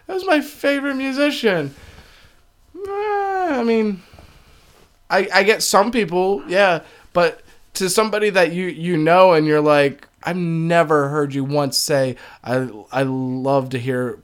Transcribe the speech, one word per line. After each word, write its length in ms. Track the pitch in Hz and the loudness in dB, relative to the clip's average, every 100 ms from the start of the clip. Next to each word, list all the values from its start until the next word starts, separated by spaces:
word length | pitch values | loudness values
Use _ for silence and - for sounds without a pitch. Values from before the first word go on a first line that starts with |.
| - | -8
that 60 | |
was 120 | 370 381 | -4 0
my 160 | 302 | 0
favorite 540 | - - 285 285 277 262 | 0 -4 -2 -2 -2 -4
musician." 760 | 269 262 294 285 220 175 143 - - - - - _ _ _ _ _ 339 | -4 0 -2 0 0 0 -4 -10 -20 -20 -20 -20 _ _ _ _ _ -14
Eh, 140 | 392 | -10
I 760 | 403 427 403 392 381 359 262 | -6 -4 -4 -2 -2 -2 -2
mean, 380 | 233 226 214 185 - - - - _ _ _ _ _ _ - | 0 0 0 -4 -12 -20 -20 -20 _ _ _ _ _ _ -2
I, 200 | 185 190 | -2 2
I 100 | 185 | 2
get 200 | 202 220 | 2 2
some 260 | - 196 214 | 2 2 2
people, 520 | 240 185 175 185 202 160 | 0 0 0 0 -2 -2
yeah, 320 | 185 196 160 - - - | 2 2 0 -6 -20 -4
but 280 | 175 170 - - - - - | 0 0 -2 -18 -20 -14 -6
to 140 | 185 | -2
somebody 400 | 220 220 208 208 | 0 0 0 0
that 200 | 190 175 | 2 2
you, 140 | 175 180 | 0 -6
you 320 | 151 170 165 | -4 -2 0
know 340 | 156 180 185 | 4 6 6
and 160 | 160 151 | 6 4
you're 140 | 151 | 2
like, 440 | 151 147 143 143 - _ | 4 4 2 -2 -20 _
"I've 140 | 165 180 | -8 -4
never 720 | 170 165 165 170 160 151 139 | -2 -2 0 2 4 2 0
heard 260 | 151 143 | -2 -2
you 120 | 135 135 | -4 -2
once 320 | 147 139 - | -2 -2 -2
say, 400 | - 143 131 - - - | 0 0 0 -4 -14 -14
'I, 260 | - 127 127 107 98 | -4 -4 -4 -10 -6
I 120 | 131 | -4
love 640 | 135 131 131 131 135 139 131 | -2 -2 -4 -4 0 0 0
to 100 | 131 | -6
hear 380 | 127 127 123 107 | -4 -4 -4 -8